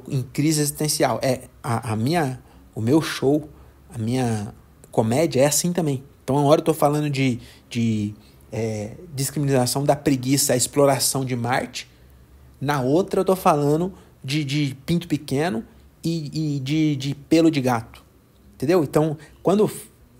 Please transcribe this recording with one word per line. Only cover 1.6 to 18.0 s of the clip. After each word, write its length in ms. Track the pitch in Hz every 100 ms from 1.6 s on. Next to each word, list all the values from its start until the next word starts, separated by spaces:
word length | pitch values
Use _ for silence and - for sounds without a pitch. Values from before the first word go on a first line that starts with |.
a, 320 | - 117 -
a 20 | 107
minha, 460 | 120 175 139 127 - - -
o 80 | -
meu 200 | 113 156
show, 480 | 156 - 131 151 151 - - - -
a 40 | 120
minha 560 | 110 131 123 107 104 - - - -
comédia 500 | - 113 127 165 131
é 40 | 143
assim 260 | - 175
também. 320 | 175 156 131 - -
Então, 140 | - 139
uma 80 | 143
hora 120 | 165
eu 40 | 165
tô 80 |
falando 360 | 156 147 151 147
de, 300 | 135 135 113 - - -
de, 460 | 117 117 107 104 107 - - -
é, 400 | 110 110 110 104 127 175
discriminação 680 | 135 135 156 139 135 123 143
da 120 | 147 143
preguiça, 580 | - 135 123 139 -
a 20 | 127
exploração 680 | - - 139 127 - 135 131
de 100 | 123
Marte. 540 | 117 131 - - - _ - - - - - -
Na 220 | 135 143
outra 400 | 127 156 196 196
eu 40 | 185
tô 100 | 185
falando 580 | 190 151 143 151 180 185 - _
de, 200 | 131 151
de 340 | 143 147 143 - -
pinto 220 | 170 -
pequeno 560 | 143 147 135 165 220 - - - _
e, 520 | 165 165 147 151 156 143
e 40 |
de, 360 | 127 156 156 139
de 200 | 139 135
pelo 360 | - 160 165
de 100 | 151
gato. 420 | 127 117 117 -